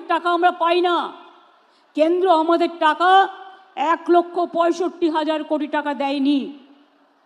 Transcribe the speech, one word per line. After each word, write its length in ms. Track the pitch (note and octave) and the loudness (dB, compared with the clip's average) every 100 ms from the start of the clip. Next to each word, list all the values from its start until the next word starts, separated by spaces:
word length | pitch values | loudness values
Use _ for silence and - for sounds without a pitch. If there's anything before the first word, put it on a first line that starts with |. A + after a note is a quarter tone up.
| - | -4
টাকা 220 | E4+ F4 | -2 0
আমরা 220 | E4+ F4+ | 2 0
পাই 300 | F4 E4 F4 | 2 0 2
না। 300 | F4 E4 A3+ - - - _ _ _ _ _ - | 2 0 -4 -10 -20 -20 _ _ _ _ _ 0
কেন্দ্র 340 | D#4+ F4+ F#4 | 0 2 2
আমাদের 400 | D#4+ D#4+ E4+ E4+ E4+ | 2 2 0 0 0
টাকা 480 | D#4 D4+ F4 F#4+ F#4+ - - - _ - | 0 2 4 4 4 -2 -20 -20 _ -6
এক 240 | D4 E4 E4 | -2 -2 2
লক্ষ 300 | F4 F4 F4 | 2 2 -4
পঁয়ষট্টি 720 | E4+ D#4+ E4+ E4+ F4+ E4+ E4+ | -4 0 0 0 -4 -2 -2
হাজার 340 | D#4 D#4 D#4 | -2 -2 -4
কোটি 240 | D#4 D4+ D4 | -4 -4 -4
টাকা 260 | D4+ D4 | -4 -4
দেয়নি। 600 | C4+ C#4 C#4+ C4+ C#4+ G#3 - - _ _ _ _ _ | -4 -4 -2 0 0 -2 -14 -20 _ _ _ _ _